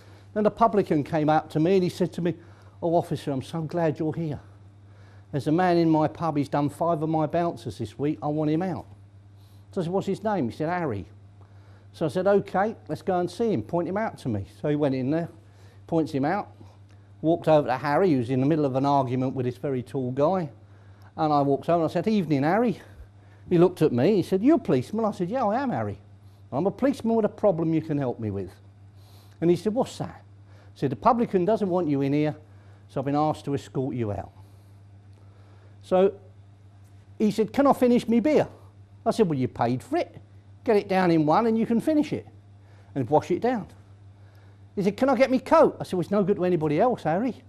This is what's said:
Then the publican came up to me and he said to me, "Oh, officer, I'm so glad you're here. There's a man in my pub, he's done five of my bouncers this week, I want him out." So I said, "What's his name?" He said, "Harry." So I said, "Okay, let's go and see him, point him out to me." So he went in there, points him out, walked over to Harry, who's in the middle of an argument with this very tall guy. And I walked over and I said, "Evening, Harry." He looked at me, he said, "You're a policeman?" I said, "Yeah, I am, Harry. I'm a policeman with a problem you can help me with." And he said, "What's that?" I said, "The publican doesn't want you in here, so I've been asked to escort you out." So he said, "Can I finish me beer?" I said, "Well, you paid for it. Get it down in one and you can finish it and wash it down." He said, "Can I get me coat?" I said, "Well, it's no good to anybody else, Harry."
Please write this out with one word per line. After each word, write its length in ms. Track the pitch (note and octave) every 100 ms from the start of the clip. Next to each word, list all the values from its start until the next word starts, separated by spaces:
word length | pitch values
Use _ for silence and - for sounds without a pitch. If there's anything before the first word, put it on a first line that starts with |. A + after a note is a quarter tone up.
| - - -
Then 120 | G#3+
the 60 | G#3
publican 540 | G#3 A3+ G#3 - D#3+
came 240 | C3 E3 D3+
up 220 | D3+ -
to 100 | D#3
me 140 | D#3+
and 80 | G3
he 80 | F3+
said 220 | - F3
to 80 | -
me, 120 | E3+ - - - - -
"Oh, 120 | F3
officer, 380 | E3 - D3+ -
I'm 100 | C3+
so 200 | A#2+ E3+
glad 360 | D#3 F3 E3 C#3+
you're 160 | D#3
here. 260 | D#3 E3 C#3+ - - - - - - - - -
There's 140 | C#3+ C#3
a 60 |
man 240 | D#3+ F#3 F3
in 120 | E3
my 180 | D#3 D3+
pub, 280 | - E3+ D3
he's 120 | C#3+
done 200 | D3 C#3+
five 340 | - E3+ E3
of 60 | D#3+
my 180 | D#3+ D3+
bouncers 520 | E3 E3+ E3+ A#2+ G2
this 200 | A2+ -
week, 200 | C#3+ D3+
I 60 | D3
want 220 | D3+ D3+
him 120 | D#3+
out." 240 | F#3 C3 - - - - - - - - -
So 80 | -
I 40 |
said, 80 | E3
"What's 140 | F#3+ F#3
his 180 | F#3+
name?" 240 | A3 G3+ A#2+
He 80 | -
said, 120 | D#3
"Harry." 380 | F3+ D#3+ G2+ F2 - - - - - - - -
So 140 | - D#3+
I 20 |
said, 180 | F#3 F#3
"Okay, 500 | G3+ - F#3 G#3 G#3+ -
let's 140 | D3+
go 180 | - F3+
and 100 | F3
see 220 | - A#3
him, 100 | D#3+
point 260 | - E3+ E3+
him 80 | G3
out 220 | A3 -
to 100 | C#3
me." 160 | G#2 F#2+ -
So 80 | D3+
he 80 | D3
went 180 | D3
in 160 | C3 B2+
there, 180 | D#3+ E3 - - - - - -
points 260 | E3 D3
him 120 | C#3
out, 240 | C#3 G3 - - - - - - - -
walked 260 | D3+ E3 D#3+
over 220 | D#3 B2+
to 80 | B2+
Harry, 360 | D3 D3 F#3+
who's 180 | C3+ A#2
in 100 | C3
the 60 | C3+
middle 180 | D#3+
of 100 | C#3+
an 120 | B2+ C#3
argument 480 | C#3+ B2+ B2+ C3
with 100 | C3
this 140 | B2 A#2+
very 240 | D3+ C3
tall 280 | A#2+ C#3 B2+
guy. 360 | C3 D3 F#3+ D#3 - - - - - - -
And 160 | D#3
I 100 | D3
walked 260 | C#3+ C#3 -
over 140 | E3+
and 80 | D#3
I 20 |
said, 160 | F3+ F#3+
"Evening, 340 | G#3+ D#3 C#3+
Harry." 380 | D3 G3 A#3+ D#3 - - - - - - -
He 100 | F3+
looked 240 | F3 F3
at 100 | D#3
me, 240 | A#2+ D3 G#3+
he 60 |
said, 200 | - F#3+
"You're 140 | A#3+ D#4
a 40 |
policeman?" 440 | - F3 G3 G#3+
I 60 | A3
said, 180 | - F3
"Yeah, 160 | B3+
I 160 | G#3+ A3
am, 100 | C#4
Harry. 280 | C#3+ G#2+ F#2 - - - - -
I'm 140 | B2 F#3+
a 40 |
policeman 460 | F#3+ C4+ - A3 A3+
with 80 |
a 40 | G#3
problem 460 | - G#3+ D#3+ E3
you 80 | D#3+
can 160 | D#3 C#3+
help 220 | B2+ A2+
me 100 | A2
with." 220 | G2 F#2 - - - - - - - - -
And 100 | E3
he 60 | F3
said, 180 | G#3+
"What's 240 | A3 A3+ -
that?" 240 | - -
I 500 | - - - - -
said, 160 | - C#3
"The 60 | -
publican 480 | A3 A#3 A#3+ F#3+
doesn't 240 | F3 A3 G3
want 200 | F3 E3
you 120 | C#3
in 120 | C#3
here, 240 | C#3+ D3+ D3+ - - - - -
so 120 | -
I've 40 |
been 100 | C3+
asked 300 | C#3+ D3+ D3
to 100 | -
escort 400 | C#3 - D3+ C3+
you 160 | B2+ A2
out." 200 | G2 E2 - - - - - - - - - - - - - - -
So 300 | - F#3 F#3+ - - - - - - - - - - -
he 120 | G#3+
said, 220 | - G#3+
"Can 140 | - C#4
I 60 |
finish 360 | - B3 A#3+ -
me 120 | A#3
beer?" 260 | D4 C4+ - - - - - -
I 60 | A#3
said, 180 | G#3+ G3
"Well, 100 | D3
you 100 | B2
paid 340 | - A#2+ B2+
for 140 | - E4
it. 180 | - - - - - -
Get 140 | - G#3
it 120 | G3
down 220 | F#3+ F#3
in 160 | E3 D3+
one 200 | E3+ A#3
and 120 | A3+
you 80 | A3
can 140 | A#3
finish 320 | - D4+ D4
it 140 | A#2 - - - - - - -
and 140 | C#3 B2
wash 220 | D3+ -
it 100 | F3+
down." 260 | A#3 B3 D#2 - - - - - - - - - - -
He 60 |
said, 140 | G3 G3+
"Can 120 | C4
I 80 | A#3
get 140 | B3+
me 80 | B3+
coat?" 380 | - D#4+ A#3+ -
I 40 |
said, 100 | C#3+
"Well, 80 | F#3
it's 80 | D#3
no 120 | G#3
good 140 | F#3 G3+
to 80 |
anybody 340 | F3+ F3 D#3 D3
else, 240 | A#3+ A3+
Harry." 400 | D#3+ E3+ B3+ -